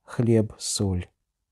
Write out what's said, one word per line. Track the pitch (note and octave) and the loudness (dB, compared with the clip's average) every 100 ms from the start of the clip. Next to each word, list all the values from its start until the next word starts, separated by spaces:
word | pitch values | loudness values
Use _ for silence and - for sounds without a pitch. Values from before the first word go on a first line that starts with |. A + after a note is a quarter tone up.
хлеб-соль. | - - A#2 A2+ A2 - - - G2+ F#2 F#2 _ _ _ _ | -10 -2 2 4 2 -4 -8 -4 -2 -2 -6 _ _ _ _